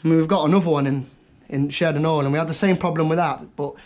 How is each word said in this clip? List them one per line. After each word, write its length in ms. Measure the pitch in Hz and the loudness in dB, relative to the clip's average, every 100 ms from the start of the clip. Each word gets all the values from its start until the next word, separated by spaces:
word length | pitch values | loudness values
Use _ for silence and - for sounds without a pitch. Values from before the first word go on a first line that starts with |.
I 20 | 165 | 2
mean, 120 | 160 | 2
we've 100 | 160 | 2
got 160 | 190 | 0
another 260 | 151 190 170 | 4 2 2
one 160 | 147 139 | 0 0
in, 240 | 139 131 _ _ _ _ | -2 -6 _ _ _ _
in 200 | 139 143 | -4 -4
shed 280 | - 165 147 | 0 -2 0
and 100 | 156 | 0
all, 140 | 160 | 0
and 100 | 139 | 0
we 60 | 147 | -2
had 80 | 160 | -4
the 80 | |
same 220 | 156 202 180 | 0 2 2
problem 320 | 180 165 160 | 0 0 0
with 100 | 165 | 0
that, 380 | 165 127 - - | 0 -4 -12 -8
but 180 | 143 - | -8 -10